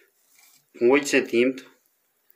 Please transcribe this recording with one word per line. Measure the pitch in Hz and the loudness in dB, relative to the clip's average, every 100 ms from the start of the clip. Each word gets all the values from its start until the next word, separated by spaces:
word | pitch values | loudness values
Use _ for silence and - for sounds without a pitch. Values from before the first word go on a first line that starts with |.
| _ _ _ _ _ _ _ - | _ _ _ _ _ _ _ -2
Com | 120 | 0
oito | 143 143 | 2 0
centímetros. | 135 - 117 127 131 - _ _ _ _ _ _ | -2 0 0 -2 -4 -12 _ _ _ _ _ _